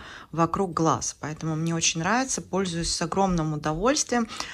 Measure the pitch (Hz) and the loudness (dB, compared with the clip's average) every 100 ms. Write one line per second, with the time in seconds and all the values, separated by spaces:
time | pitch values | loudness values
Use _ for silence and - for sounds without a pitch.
0 | - - - 151 165 180 190 160 160 120 | -4 -18 -6 0 2 2 0 2 2 2
1 | - - 143 156 160 156 165 165 - 165 | 0 -6 -8 -6 -4 -2 0 0 0 0
2 | 175 233 262 - - 185 190 170 165 - | 0 0 0 -4 -2 -2 0 -2 -2 -2
3 | 165 190 196 175 156 151 151 156 220 302 | 0 2 4 4 2 0 -2 2 2 2
4 | - 240 226 - - | 2 0 0 -4 -10